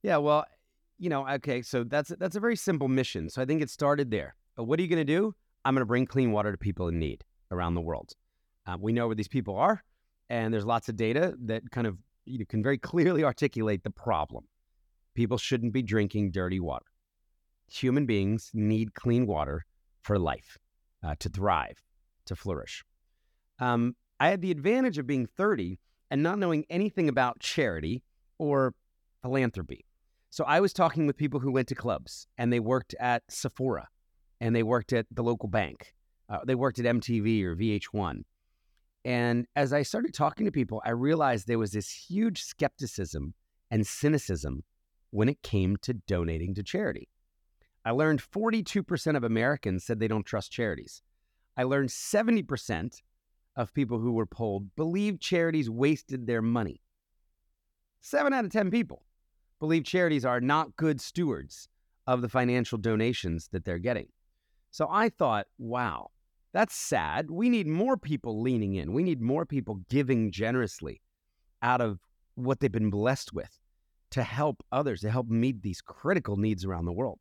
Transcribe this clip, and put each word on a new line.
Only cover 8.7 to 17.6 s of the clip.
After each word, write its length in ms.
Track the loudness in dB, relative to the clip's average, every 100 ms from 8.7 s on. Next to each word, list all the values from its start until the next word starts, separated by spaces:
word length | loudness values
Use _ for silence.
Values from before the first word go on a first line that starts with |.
| -6
we 140 | 0
know 160 | 0 0
where 80 | -2
these 100 | -2
people 280 | -2 -2 0
are, 260 | 2 2 _ _ _ _ _
and 240 | -2 0
there's 120 | 0 0
lots 220 | 0 -2
of 80 | -2
data 380 | 0 2 0 -2 -6
that 220 | -6 -4
kind 140 | -2 -2
of, 100 | -4 _ _ -12
you 120 | -10
know, 60 | -4
can 140 | 0
very 160 | 0 0
clearly 460 | 0 2 4 4
articulate 580 | 2 2 -2 0 0 0
the 80 | -4
problem. 540 | -6 -2 0 -2 -8 -16 _ _ _ _ _ _
People 240 | -2 0 0
shouldn't 340 | 0 0 0
be 100 | -2
drinking 480 | 0 0 2 0 0
dirty 300 | 0 -2 -2
water. 240 | -2 -6 _ _ _ _ _ _ _ _